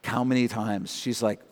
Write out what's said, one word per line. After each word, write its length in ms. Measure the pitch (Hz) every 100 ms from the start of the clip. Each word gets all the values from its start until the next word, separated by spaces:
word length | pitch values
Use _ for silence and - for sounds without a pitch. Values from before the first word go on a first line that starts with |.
how 200 | - 120
many 240 | 127 127 120
times? 460 | 110 107 101 92 -
She's 280 | 127 117
like, 160 | 110 101 -